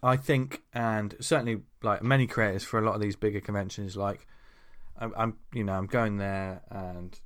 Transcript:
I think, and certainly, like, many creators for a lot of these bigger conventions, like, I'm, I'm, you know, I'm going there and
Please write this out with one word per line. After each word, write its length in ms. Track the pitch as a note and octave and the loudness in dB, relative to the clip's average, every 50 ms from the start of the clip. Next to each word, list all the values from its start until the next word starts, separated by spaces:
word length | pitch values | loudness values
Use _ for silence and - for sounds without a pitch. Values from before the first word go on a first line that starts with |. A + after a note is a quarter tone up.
| - | 6
I 140 | B2+ B2+ | 4 4
think, 460 | C3 C3+ - D3+ C3 C3 C3 - - _ _ _ | 4 4 4 2 2 2 0 -6 -12 _ _ _
and 400 | A#2+ A#2 A2+ A2 G#2+ G#2+ G2+ - - | -2 0 2 2 0 0 -2 -6 -6
certainly, 420 | B2+ - E3 D3+ A#2+ A#2+ A2+ G#2 - _ _ - - | 0 2 2 2 4 0 -2 -4 -4 _ _ -4 0
like, 200 | A2+ G#2 - G#2+ | 0 0 2 4
many 240 | A#2 C3+ C3+ B2+ | 4 6 6 6
creators 380 | A#2+ - - A2 G#2 F#2+ G2 - | 4 4 2 2 2 2 0 -4
for 140 | - - A2+ | 0 0 2
a 40 | G#2+ | 2
lot 120 | A2 G2 | 4 2
of 40 | G#2+ | 2
these 160 | G#2 G#2 G2 | 0 -2 -2
bigger 240 | - - G#2+ G2+ G#2 | 0 0 0 0 0
conventions, 560 | F#2 - G#2 G2+ G2 F#2+ - - G#2 F#2+ F2+ | -4 -2 -4 -2 -2 -4 -6 -8 -8 -8 -4
like, 300 | G2 G2 G2 G2+ - - - - - - - - - - - - - - - - - | -2 -2 -2 -2 -4 -10 -20 -20 -20 -20 -20 -20 -20 -20 -18 -14 -12 -12 -12 -10 -8
I'm, 140 | - A2+ - | -8 -6 -2
I'm, 200 | - A2+ A2+ A2 - - - - | 0 0 0 0 -4 -12 -10 -4
you 100 | B2 G#2+ | -2 0
know, 120 | G2 F#2+ | 0 0
I'm 120 | F#2+ F#2 | 0 -2
going 300 | G2 - A#2+ A#2 A2 G2+ G2+ | 0 0 2 2 2 0 0
there 440 | G2 G2 G2 G2 F#2+ F#2+ F#2 F#2 - - | -2 -2 -2 -2 -4 -6 -6 -10 -12 -12
and 480 | - G2 F#2 F2+ F2+ F2+ F2+ F#2 - - - | -10 -8 -8 -8 -8 -8 -10 -10 -12 -14 -16